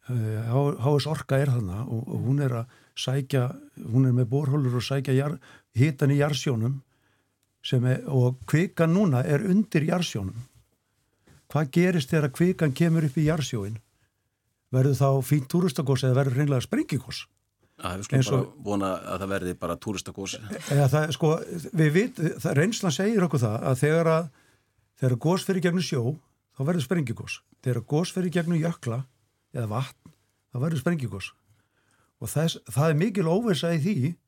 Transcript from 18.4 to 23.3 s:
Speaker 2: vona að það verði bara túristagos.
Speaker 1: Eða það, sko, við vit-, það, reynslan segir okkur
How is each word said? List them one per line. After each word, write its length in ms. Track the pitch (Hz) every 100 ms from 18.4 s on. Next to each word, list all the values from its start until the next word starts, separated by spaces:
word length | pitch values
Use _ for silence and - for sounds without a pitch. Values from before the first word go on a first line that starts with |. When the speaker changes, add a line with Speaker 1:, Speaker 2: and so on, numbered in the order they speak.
| - -
Speaker 2:
vona 260 | 101 101 95 90
að 200 | - 92
það 100 | 95
verði 220 | 98 90 87
bara 200 | 87 85
túristagos. 600 | - 95 - 95 98 - 104 -
Speaker 1:
Eða 240 | - 143 139
það, 180 | 147 156
sko, 200 | - 156 160 - 175 143
við 200 | 170 156
vit-, 300 | 160 247 - 165
það, 200 | - 160
reynslan 400 | 139 185 - 185
segir 320 | 139 196 226
okkur 160 | 175